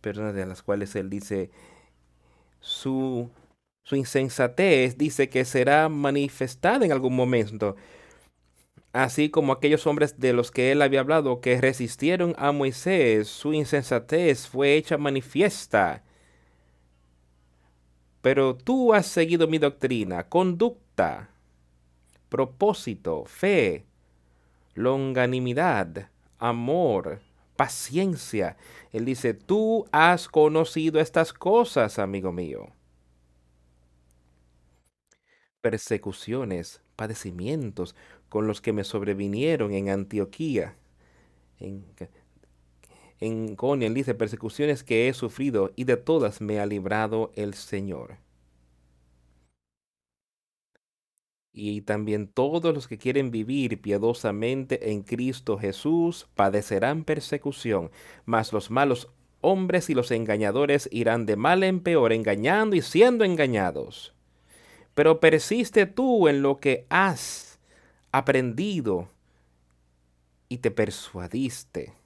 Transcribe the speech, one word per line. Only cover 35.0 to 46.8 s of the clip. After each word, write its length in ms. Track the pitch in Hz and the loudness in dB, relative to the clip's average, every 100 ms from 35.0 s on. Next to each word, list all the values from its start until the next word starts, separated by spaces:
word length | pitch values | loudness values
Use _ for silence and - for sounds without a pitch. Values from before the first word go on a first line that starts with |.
| _ _ _ _ _ _ | _ _ _ _ _ _
Persecuciones, 1200 | 117 107 - 104 101 92 - 123 120 90 85 - _ - | -4 -4 -4 -4 -4 -12 -8 -6 -4 -6 -8 -16 _ -12
padecimientos, 1000 | 107 110 101 87 101 156 120 98 87 - - - _ | -10 -10 -12 -8 -6 -6 -6 -8 -10 -10 -20 -20 _
con 160 | 107 107 | -4 -2
los 140 | 104 | -4
que 100 | - | -4
me 140 | 104 98 | -4 -4
sobrevinieron 880 | 107 101 98 101 104 147 156 104 | -6 -4 -4 -4 -2 -2 -2 -2
en 160 | 98 98 | -2 -2
Antioquía. 880 | 98 95 104 98 - 160 117 78 - _ _ _ _ _ _ _ _ | -4 -4 -4 -6 -6 -4 -2 -4 -12 _ _ _ _ _ _ _ _
En, 260 | - 196 196 _ 175 _ _ _ _ _ _ _ _ _ _ _ | -14 -14 -18 _ -20 _ _ _ _ _ _ _ _ _ _ _
en 300 | 110 113 110 | -6 -6 -6
Iconio, 360 | 98 127 143 110 | -4 -2 0 0
él 80 | |
dice, 220 | 123 127 110 | -2 -4 -2
"Persecuciones 720 | 110 110 113 - 147 139 - | -4 -4 -10 -2 -2 -2 0
que 240 | 113 123 | 2 2
he 40 | |
sufrido, 600 | 127 117 - 139 110 95 - | -2 -8 -4 -2 0 0 -2
y 80 | |
de 140 | 127 120 | 0 0
todas 420 | 123 160 110 - | 2 2 2 -2
me 220 | 104 107 | -6 -4
ha 40 | 101 | -2
librado 680 | 104 | -4